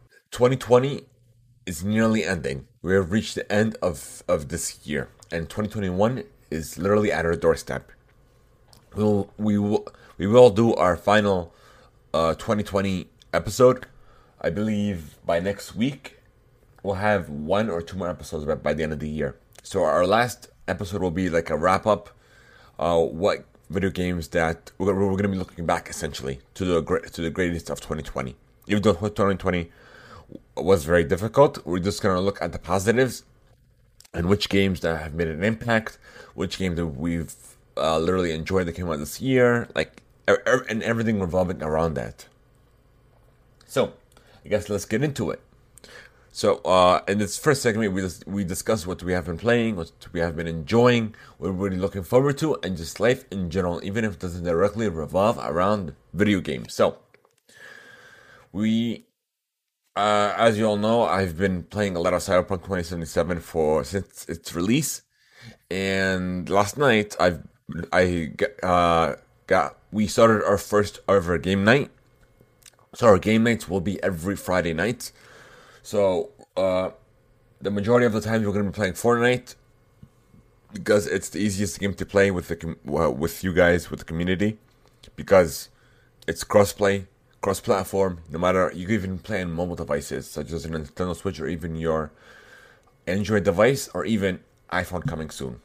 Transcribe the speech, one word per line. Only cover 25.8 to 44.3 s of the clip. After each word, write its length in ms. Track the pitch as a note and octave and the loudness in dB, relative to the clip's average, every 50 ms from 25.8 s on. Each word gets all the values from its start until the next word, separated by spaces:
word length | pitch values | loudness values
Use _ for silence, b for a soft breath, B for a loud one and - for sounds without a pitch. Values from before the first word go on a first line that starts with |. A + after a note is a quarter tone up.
| - - | -2 -8
essentially 520 | - - F2 D2+ D2 - B1 C2+ C2+ - - _ - | -12 -8 -8 -8 -8 -6 -8 -8 -8 -10 -12 _ -8
to 100 | - F#2 | -4 -2
the 160 | F2+ F2 E2 | 0 0 0
gre-, 260 | D2+ E2 F2+ - - - - | 0 0 -2 -2 -4 -6 -8
to 80 | - | -6
the 80 | E2 E2 | -6 -4
greatest 400 | D2+ F#2+ F#2 F2 E2+ E2 - - | -2 -2 -2 -2 -2 -4 -6 -8
of 100 | C#2+ - | -10 -10
twenty 240 | - - D#2 D#2 C#2+ | -8 -8 -8 -8 -8
twenty. 320 | - - C#2 C2 B1+ - - _ _ _ _ - | -10 -8 -8 -8 -8 -10 -16 _ _ _ _ -6
Even 160 | - G2+ G#2 G2 | -2 0 2 2
though 100 | A2 F2+ | 2 2
twenty 440 | - A2 G#2 - - G2 G2+ F#2+ | 2 -2 -4 -2 0 0 0 0
twenty 340 | F2+ - F#2 F2+ F2 E2 - B B B B B B B B B B B B - - _ _ - | 0 -2 -2 -2 -2 -4 -6 B B B B B B B B B B B B -20 -20 _ _ -6
was 260 | - D2 F#2 G2 E2+ C#2 | 2 4 6 6 6 4
very 220 | D#2 F2 F2 E2 | 4 4 4 4
difficult, 600 | C#2 F#2 E2+ G#2 A2+ - C3+ C#3+ C#3+ - - - | 2 0 -2 -2 0 4 4 4 4 4 -4 -6
we're 140 | - F2 F#2 | -4 -4 -2
just 240 | E2+ G2+ G2 - - | -2 -2 -2 0 0
gonna 160 | G2 F#2 F2+ | 0 0 2
look 220 | F#2+ G2+ - - | 0 -2 -2 -4
at 100 | - E2+ | -6 -8
the 80 | D2 - | -8 -8
positives 640 | - - F#2 G2 F#2+ A2+ A2 B2+ C3 A#2+ - - - _ _ _ _ _ _ _ _ _ _ _ _ _ _ _ - _ - | -4 -2 -2 0 2 2 2 2 2 0 -2 -10 -16 _ _ _ _ _ _ _ _ _ _ _ _ _ _ _ -20 _ -6
and 140 | E2+ E2+ | -2 2
which 220 | F#2 G#2 G2+ - - | 2 2 2 0 0
games 320 | G2 G2 G2 G2 F2+ - | 2 2 2 2 0 -2
that 200 | - E2 E2 D#2 | -2 -2 -2 -2
have 120 | D#2 D2+ D2 | -6 -6 -4
made 160 | E2 E2+ D#2+ | -4 -4 -4
an 120 | D#2 D2+ | -2 -2
impact, 560 | G2 A2 A2+ A2+ A#2+ A#2 A2+ A2 A2 - - - B B B B B B B | -2 -2 -2 -2 -2 0 0 0 0 -2 -14 -18 B B B B B B B
which 220 | - F#2 F2+ - | -6 -6 -6 -4
games 180 | - F#2+ F#2 E2 | -4 -4 -2 -2
that 100 | E2 E2+ | -2 -4
we've, 480 | D#2 C#2 B1+ D#2+ F2 E2+ E2+ D2+ C#2+ - - - - - _ _ _ - | -4 -4 -4 -4 -4 -2 -4 -6 -8 -12 -18 -20 -20 -20 _ _ _ -8
uh, 200 | - D2 D#2+ D#2+ | -4 -2 0 0
literally 360 | D#2+ E2 F2 F#2 F#2 F2+ E2+ D#2 | 0 0 0 0 0 0 -2 -2
enjoyed 340 | D#2+ D#2 D2+ F#2+ F#2 F2+ | -4 -4 -2 0 0 0
that 60 | E2+ E2 | -2 -4
came 180 | F2 F2+ E2+ | -6 -6 -6
out 80 | D#2 C#2+ | -4 -6
this 220 | D2 D2 - - | -6 -8 -10 -6
year, 460 | A2+ C3+ C3 B2+ B2 A#2+ A#2+ A#2+ - - - | -2 2 4 4 4 4 4 0 -2 -4 -4
like, 300 | - - - - - _ _ _ _ - - | -4 -4 -4 -6 -20 _ _ _ _ 0 0
e-, 40 | G2+ | 0
e-, 320 | - - A2 B2+ C3 - - | 2 2 0 0 0 0 -2
and 140 | A2 A2 D#2+ | -4 -4 -2
everything 360 | G2+ A#2 A2+ A2+ A2+ A2 G2 | -2 -2 0 0 0 0 0
revolving 440 | F#2+ E2 D#2+ F#2 F#2 F2+ F2+ - D2+ | -2 0 0 0 0 0 -2 -6 -4
around 320 | D#2 D#2 D#2 E2 E2 D2 | -2 0 0 0 0 -2
that. 320 | B1+ A1+ A1 - - - - _ _ _ _ _ _ _ _ _ _ _ _ _ _ _ _ _ _ _ _ _ _ _ _ _ _ _ | -4 -6 -8 -12 -16 -20 -20 _ _ _ _ _ _ _ _ _ _ _ _ _ _ _ _ _ _ _ _ _ _ _ _ _ _ _
So, 280 | - - C3 A2 - - - _ _ _ b b b | -4 0 0 0 0 -2 -12 _ _ _ b b b